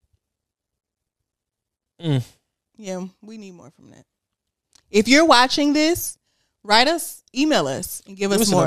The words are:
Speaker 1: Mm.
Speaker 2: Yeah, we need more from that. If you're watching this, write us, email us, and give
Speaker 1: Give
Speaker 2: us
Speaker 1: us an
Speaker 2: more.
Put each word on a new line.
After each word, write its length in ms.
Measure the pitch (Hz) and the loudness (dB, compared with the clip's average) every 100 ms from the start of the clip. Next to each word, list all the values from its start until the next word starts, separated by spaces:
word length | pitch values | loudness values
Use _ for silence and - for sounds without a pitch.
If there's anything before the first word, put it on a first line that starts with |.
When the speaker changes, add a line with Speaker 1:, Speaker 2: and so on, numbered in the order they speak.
| _ _ _ _ _ _ _ _ _ _ _ _ _ _ _ _ _ _ _ - | _ _ _ _ _ _ _ _ _ _ _ _ _ _ _ _ _ _ _ -10
Speaker 1:
Mm. 220 | 170 135 - _ _ _ _ - | -4 -4 -6 _ _ _ _ -18
Speaker 2:
Yeah, 280 | 202 185 185 _ | -12 -12 -12 _
we 160 | 208 220 | -20 -20
need 160 | 196 | -20
more 180 | 175 165 | -20 -20
from 180 | _ - | _ -20
that. 160 | - _ _ _ _ _ _ _ _ _ | -20 _ _ _ _ _ _ _ _ _
If 160 | 202 214 | 0 4
you're 160 | 277 330 | 4 6
watching 460 | 247 262 - 294 | 4 4 0 0
this, 440 | 294 311 349 - - _ _ _ _ | 0 0 -2 -8 -14 _ _ _ _
write 240 | 202 214 262 | 0 2 2
us, 380 | 339 - - _ | -2 -8 -16 _
email 320 | 240 302 240 139 | -2 0 0 0
us, 340 | 131 - - - | -4 -10 -14 -16
and 100 | 190 | -6
give 140 | 196 | -2
Speaker 1:
Give 100 | 202 | 0
Speaker 2:
us 20 | |
Speaker 1:
us 100 | 214 | 0
an 20 | |
Speaker 2:
more. 80 | 180 | 0